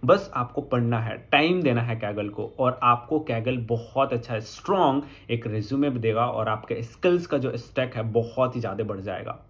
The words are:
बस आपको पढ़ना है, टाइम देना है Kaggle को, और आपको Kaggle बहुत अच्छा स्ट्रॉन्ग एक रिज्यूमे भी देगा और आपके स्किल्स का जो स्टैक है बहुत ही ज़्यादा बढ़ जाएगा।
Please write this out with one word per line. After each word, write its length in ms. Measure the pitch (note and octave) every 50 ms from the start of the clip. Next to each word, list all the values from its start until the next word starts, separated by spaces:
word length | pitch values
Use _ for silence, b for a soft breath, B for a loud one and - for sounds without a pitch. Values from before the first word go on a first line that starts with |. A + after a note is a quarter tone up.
| -
बस 260 | B2 F3 G3+ - - -
आपको 260 | C3 B2 A#2+ - -
पढ़ना 380 | - - B2+ B2 A#2+ A#2 A#2+ A2
है, 280 | A2 A2 G#2+ A2+ - -
टाइम 300 | - C#3 D3+ E3 F#3 F#3
देना 200 | E3+ C3+ A#2+ A#2
है 200 | A#2 A#2+ A#2 A2+
Kaggle 280 | A2 G#2 G2+ G#2+ G#2 G#2
को, 240 | G#2 - G#2 - - -
और 200 | C3 B2+ B2+ - -
आपको 420 | A#2+ A#2+ A#2 - - D#3 D3+ - -
Kaggle 280 | A#2+ A#2 A2 B2+ C3 B2+ A#2 A2
बहुत 440 | A#2 A2+ A2+ - - C3+ C3+ C3+ B2+
अच्छा 260 | A#2 A#2 - A#2+ G#2+
स्ट्रॉन्ग 640 | A2 - - - - - G3+ F#3+ E3+ D3 C3 C#3+ C#3+ B B B B -
एक 180 | B2 A#2 -
रिज्यूमे 420 | A2+ G#2+ G#2+ G#2 - C#3 C#3 C#3+ C#3+
भी 100 | B2+ B2
देगा 260 | A2 A2+ G#2+ A2 A#2+
और 240 | B2 - A2 A2 A2
आपके 320 | G#2+ G#2+ - - A#2 - A#2
स्किल्स 440 | - - - - F3+ F3 F3+ E3+
का 100 | - E3
जो 200 | C#3 B2+ B2+ -
स्टैक 380 | A#2 - - - - B2+ B2 -
है 160 | A#2 A2 A2+
बहुत 440 | A2 A#2 A2+ A#2 - B2+ B2+ B2 B2
ही 40 | B2
ज़्यादा 240 | A#2 G2+ G2 G2+ A2
बढ़ 160 | G2+ G2+ G2
जाएगा। 400 | F#2+ G2+ F#2 F2+ - - - - -